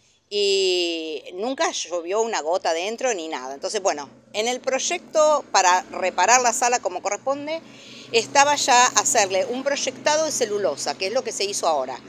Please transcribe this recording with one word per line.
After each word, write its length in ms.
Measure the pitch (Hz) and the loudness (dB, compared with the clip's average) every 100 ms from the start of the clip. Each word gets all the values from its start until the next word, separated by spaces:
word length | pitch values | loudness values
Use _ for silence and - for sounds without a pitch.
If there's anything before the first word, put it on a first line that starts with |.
| _ _ - | _ _ -6
y 920 | 208 202 196 190 180 175 165 160 143 - | -2 2 2 2 0 -2 -4 -6 -10 -10
nunca 360 | 180 233 277 330 | -8 -6 -2 -4
llovió 520 | - 160 170 165 208 | -4 -6 -6 -2 -2
una 180 | 226 185 | -2 -2
gota 320 | 151 190 190 | -2 -2 0
dentro 400 | 165 190 233 254 | -2 -4 -4 -4
ni 160 | 196 160 | -4 -6
nada. 240 | 143 127 | -8 -8
Entonces, 280 | 139 185 208 | -8 -6 -2
bueno, 260 | 185 147 139 - _ | -2 -2 -8 -18 _
en 160 | 208 226 | -4 -2
el 120 | 254 | -4
proyecto 840 | 254 262 - 349 - 311 208 294 - | -2 -2 -2 -6 -2 2 4 4 2
para 300 | 196 180 180 - | 2 4 4 0
reparar 500 | 180 185 180 190 254 | -4 -2 2 4 6
la 140 | 247 | 4
sala 240 | 226 247 247 | 2 0 0
como 220 | 190 180 | -2 -6
corresponde, 580 | 190 202 - 285 294 320 - - - - - | -6 -4 -4 -4 -6 -8 -10 -20 -20 -20 -2
estaba 440 | 233 208 277 285 285 | -2 2 4 4 4
ya 300 | - 247 247 | 4 6 6
hacerle 580 | - - 240 196 190 190 | 4 2 2 2 0 -2
un 160 | 247 | -4
proyectado 600 | 277 277 269 - 302 302 | -4 -4 -4 -2 0 0
de 80 | 320 | 0
celulosa, 640 | - 226 208 185 135 160 139 | -2 -2 0 -2 -2 -6 -4
que 120 | 190 | -4
es 40 | |
lo 100 | 247 | -4
que 100 | 226 | -4
se 120 | 196 | -4
hizo 220 | 202 196 180 | -4 -2 0
ahora, 320 | 147 131 123 | 0 -2 -8